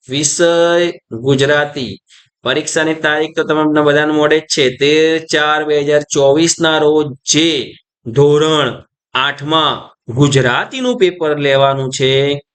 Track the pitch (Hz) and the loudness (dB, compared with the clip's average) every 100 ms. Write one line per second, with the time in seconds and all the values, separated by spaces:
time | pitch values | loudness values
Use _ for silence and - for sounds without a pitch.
0 | - 131 156 - 170 170 170 170 175 - | -6 -4 -4 0 2 2 2 2 -2 -6
1 | _ 117 127 135 139 147 147 143 117 95 | _ -6 -2 0 2 0 -2 -6 -10 -12
2 | _ - _ _ 123 143 156 - 165 160 | _ -20 _ _ -4 -4 -2 -2 -2 -2
3 | 156 151 156 160 151 156 151 151 151 143 | -2 -2 -4 -4 -2 0 0 2 2 2
4 | 151 151 151 156 156 - 127 123 143 151 | 0 0 2 0 -2 -2 -2 0 0 2
5 | 160 160 160 151 151 151 151 147 143 147 | 2 0 -2 -2 0 -2 0 -2 2 0
6 | 147 151 139 147 165 - 160 156 151 156 | 0 0 2 4 2 0 0 2 2 2
7 | 147 127 - 147 165 147 110 - _ _ | -2 -8 -2 0 0 -2 -8 -16 _ _
8 | 120 113 147 147 156 156 131 - - _ | -4 2 4 4 2 0 0 -6 -18 _
9 | _ 127 131 139 143 160 147 113 - _ | _ -2 -2 -4 -2 0 0 -4 -12 _
10 | - 120 143 139 123 131 220 262 254 247 | -10 0 2 4 2 0 -4 -4 -4 0
11 | 180 175 156 147 139 135 135 135 135 135 | 0 0 -4 -2 0 2 2 0 -6 -2
12 | 131 135 143 143 _ | 0 2 0 -4 _